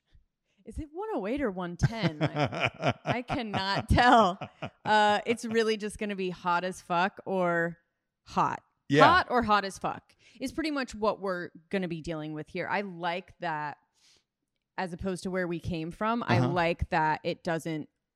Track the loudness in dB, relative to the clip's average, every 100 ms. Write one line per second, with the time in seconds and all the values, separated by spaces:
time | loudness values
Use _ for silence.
0 | _ -20 _ _ _ _ -14 -10 -10 -8
1 | -6 -4 -2 -2 -2 -2 -6 -2 -2 0
2 | -2 0 -2 0 -2 0 -4 -2 -4 -2
3 | -4 -4 -4 -6 -4 -4 -2 -2 2 4
4 | 8 8 6 2 -8 -12 -12 -8 2 4
5 | 6 2 0 -4 -2 0 2 0 -4 -6
6 | -6 -4 -4 -4 0 0 0 -6 -2 0
7 | 0 -2 -4 0 2 2 0 -4 _ _
8 | _ _ -6 0 0 0 -10 _ 2 8
9 | 8 8 4 0 2 2 0 -6 -8 -8
10 | -12 _ _ -12 -10 -6 -4 -4 -6 -4
11 | -2 -2 -4 -6 -8 -14 -6 -4 -4 -6
12 | -6 -8 -6 -8 -8 -6 -4 -4 -4 -6
13 | -4 -4 -8 -10 -6 -4 -6 -10 _ _
14 | _ _ _ _ _ _ _ -8 -6 -4
15 | -4 -4 -4 -2 -2 -4 -4 -4 -6 -4
16 | -2 -2 2 2 2 2 0 0 0 2
17 | 2 2 -2 -4 -2 -2 -2 -6 -6 _
18 | _